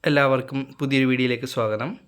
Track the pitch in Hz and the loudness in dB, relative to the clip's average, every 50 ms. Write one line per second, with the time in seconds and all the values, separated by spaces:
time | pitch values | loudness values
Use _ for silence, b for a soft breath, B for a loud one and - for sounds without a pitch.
0 | - 165 147 143 139 135 135 131 127 131 135 135 135 135 - _ 147 135 135 135 | 0 2 2 4 4 4 2 0 -2 -4 -6 -8 -8 -8 -8 _ -4 0 2 2
1 | 131 127 127 127 127 123 123 120 127 131 - 131 113 107 107 107 117 156 233 - | 4 2 2 2 2 0 0 -2 -4 -6 -4 -2 -2 0 0 -2 -2 -4 -6 -10
2 | _ | _